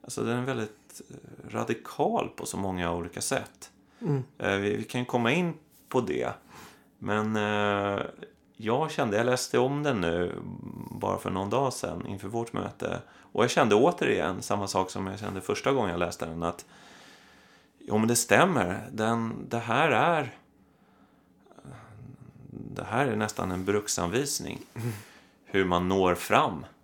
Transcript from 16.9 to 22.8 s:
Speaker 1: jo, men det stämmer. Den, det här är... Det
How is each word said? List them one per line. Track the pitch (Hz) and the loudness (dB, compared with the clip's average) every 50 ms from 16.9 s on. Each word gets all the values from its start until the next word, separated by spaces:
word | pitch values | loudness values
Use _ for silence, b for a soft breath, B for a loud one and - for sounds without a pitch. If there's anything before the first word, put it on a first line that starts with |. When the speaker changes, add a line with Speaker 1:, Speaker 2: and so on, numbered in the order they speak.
| B B B B B B B B B B B B B B B B B _ | B B B B B B B B B B B B B B B B B _
Speaker 1:
jo, | - - 104 107 | -6 0 2 2
men | 110 113 | 4 4
det | 120 | 4
stämmer. | 117 - - 101 117 160 196 175 127 92 87 92 107 - - | 2 4 6 6 6 6 6 4 2 2 2 0 -4 -6 -8
Den, | - 107 110 113 117 117 113 113 - - - - | -4 -2 0 0 0 0 -2 -4 -6 -8 -8 -4
det | - 113 | -4 -4
här | 107 117 113 131 156 127 | -2 0 2 2 4 4
är... | 123 107 135 165 170 156 139 113 - - _ _ _ b b b b b b b b b b b b b b b b b _ - - - - - B B B B 107 107 - - - - - - - - - - | 4 4 4 4 2 2 0 -4 -8 -16 _ _ _ b b b b b b b b b b b b b b b b b _ -20 -20 -20 -20 -18 B B B B -20 -18 -18 -18 -18 -18 -20 -20 -20 -20 -18 -14
Det | - - - - - - | -12 -12 -10 -8 -8 -8